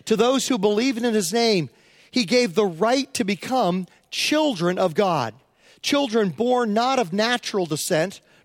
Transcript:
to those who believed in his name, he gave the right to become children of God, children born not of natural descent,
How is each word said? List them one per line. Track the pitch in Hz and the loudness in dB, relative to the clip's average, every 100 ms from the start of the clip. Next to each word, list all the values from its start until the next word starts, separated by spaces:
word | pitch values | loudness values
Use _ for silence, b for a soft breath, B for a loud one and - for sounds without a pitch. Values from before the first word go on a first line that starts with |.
to | - 220 | -2 2
those | 233 269 - | 2 2 0
who | 247 | 0
believed | 202 208 254 233 | 0 2 0 -2
in | 240 | 0
his | 214 170 | 0 0
name, | 220 233 202 143 b b b b | 0 2 2 -2 b b b b
he | - 196 | -4 0
gave | 247 240 165 | 2 2 0
the | 208 | -2
right | 160 220 262 269 | 0 0 0 -2
to | - | -4
become | 202 202 - 254 196 180 180 b b | -2 -4 -2 0 0 0 -6 b b
children | - - 302 311 202 175 185 | -6 0 2 0 0 -2 0
of | 185 147 | 0 2
God, | 202 165 117 107 _ b b b | 2 2 -2 -6 _ b b b
children | - 285 285 220 202 | -2 0 2 0 0
born | 139 233 247 233 | 0 0 2 2
not | 208 240 262 | 0 2 0
of | 202 | 0
natural | 190 220 247 - 214 170 | 0 0 0 -2 -2 -2
descent, | 147 - 165 175 - b b | -4 0 0 0 -4 b b